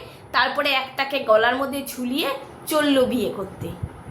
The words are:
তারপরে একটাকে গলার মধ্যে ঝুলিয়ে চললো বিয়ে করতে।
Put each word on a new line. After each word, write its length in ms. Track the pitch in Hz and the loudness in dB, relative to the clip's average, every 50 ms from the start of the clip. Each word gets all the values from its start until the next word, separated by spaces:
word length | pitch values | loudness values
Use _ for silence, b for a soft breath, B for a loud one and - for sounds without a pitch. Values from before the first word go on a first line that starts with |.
| B B B B B - - | B B B B B -2 0
তারপরে 380 | 247 254 269 262 285 285 285 | 2 2 2 0 0 0 0
একটাকে 480 | 269 262 262 - - - 269 277 285 254 | 0 0 -2 -2 -4 -4 -2 -2 -2 -2
গলার 380 | - 226 220 214 226 240 254 | 4 4 6 6 6 4 2
মধ্যে 240 | 269 277 262 269 277 269 | 2 -2 -2 -4 -6 -6
ঝুলিয়ে 420 | - - 254 254 247 262 302 381 554 523 - - - - - - | -8 -8 -6 -4 -2 -2 -2 -2 -2 -4 -6 -8 -14 -16 -14 -6
চললো 360 | - 320 302 294 294 277 269 247 | 0 2 2 4 4 6 4 4
বিয়ে 260 | - 247 247 202 170 - | 4 2 0 0 -2 -2
করতে। 320 | 202 190 185 - - - 170 175 - - - - - - - | -6 -8 -8 -8 -10 -10 -10 -8 -8 -8 -10 -10 -14 -16 -16